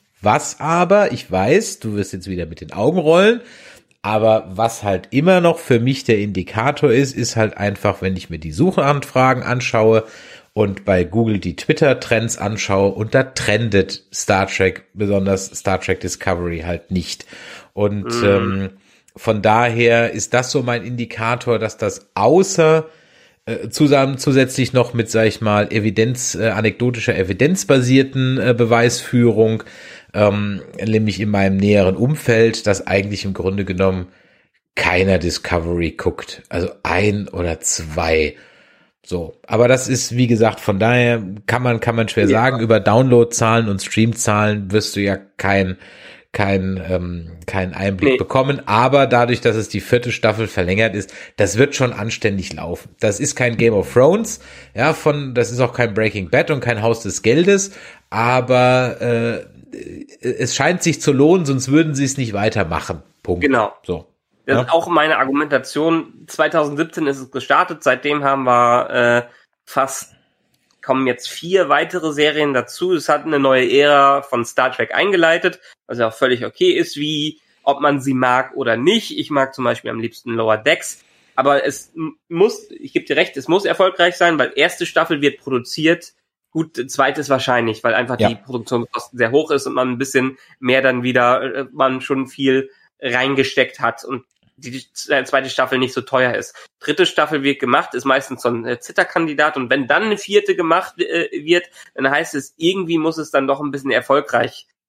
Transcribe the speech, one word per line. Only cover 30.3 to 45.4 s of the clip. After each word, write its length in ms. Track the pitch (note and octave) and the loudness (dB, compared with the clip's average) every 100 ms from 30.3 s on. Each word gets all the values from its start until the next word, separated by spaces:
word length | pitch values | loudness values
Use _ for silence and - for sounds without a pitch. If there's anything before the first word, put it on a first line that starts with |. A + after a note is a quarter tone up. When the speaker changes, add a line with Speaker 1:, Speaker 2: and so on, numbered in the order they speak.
| G#2 G#2 G2 - - | 2 -4 -6 -10 -8
Speaker 1:
nämlich 380 | G#2+ A2 G#2+ F#2+ | 0 0 0 -2
in 80 | G#2+ | -2
meinem 300 | G2+ G2 F#2+ | 2 2 2
näheren 380 | G2+ G#2 F#2 F#2 | 4 4 4 2
Umfeld, 680 | B2 D3+ - A2+ A2+ A2+ G#2 | 0 0 0 4 4 2 -2
dass 200 | F#2+ - | -2 0
eigentlich 400 | G2 G2+ G2+ G2 | 0 0 -6 -6
im 80 | |
Grunde 320 | F#2 F#2+ G2 F#2+ | -4 -4 -2 -4
genommen 400 | F2+ F#2+ F#2 F2+ _ _ _ _ _ _ | 0 0 0 -6 _ _ _ _ _ _
keiner 440 | - E2+ F2+ F#2+ F#2 | -6 -2 0 2 2
Discovery 720 | E2+ - - F2 E2 F2 E2 | 0 -6 -4 -4 -2 -2 -4
guckt. 520 | - F2+ - - - - | -2 -4 -4 -14 -18 -10
Also 220 | E2+ F2 - | -6 -6 -6
ein 460 | - E2+ G#2 G2+ G2 | -4 0 0 0 -6
oder 320 | - F2 D#2+ | -6 -4 -4
zwei. 760 | - - D#2+ D#2+ E2 D#2+ D2+ - - _ _ _ _ _ | -6 -6 -6 -4 0 2 0 -4 -20 _ _ _ _ _
So. 340 | - F2+ D#2+ - - | -10 -8 -8 -16 -6
Aber 220 | A2+ A#2+ | 2 4
das 180 | C3 B2+ | 2 2
ist, 280 | B2+ - A#2+ | -2 -2 0
wie 100 | A#2+ | 2
gesagt, 320 | A2+ A2+ - | 4 2 0
von 220 | - G2 | -4 0
daher 420 | A2 B2 A#2+ A#2 F#2+ G2+ - | 2 2 2 0 -4 -12 -4
kann 160 | A#2+ | -2
man, 160 | B2+ A2+ | 0 -2
kann 160 | A#2+ | -2
man 140 | A#2 A2 | -2 -2
schwer 160 | - | 0
Speaker 2:
Ja. 60 | G2+ | 2
Speaker 1:
sagen. 300 | A2 B2+ B2+ | 4 2 0
Über 200 | A2 A2 | 2 2
Downloadzahlen 880 | G2+ A2 C3 A#2+ A#2+ - A2+ A#2 A2 | 4 4 6 6 4 2 2 2 0
und 120 | G2 | -4
Streamzahlen 920 | - - A2+ A2 - G#2 G#2+ G#2 F#2+ | -4 0 0 0 0 0 0 -2 0
wirst 240 | G#2+ - G2+ | -2 -2 -4
du 40 | |
ja 160 | G2+ G2 - | -2 -2 -6
kein, 400 | - | -6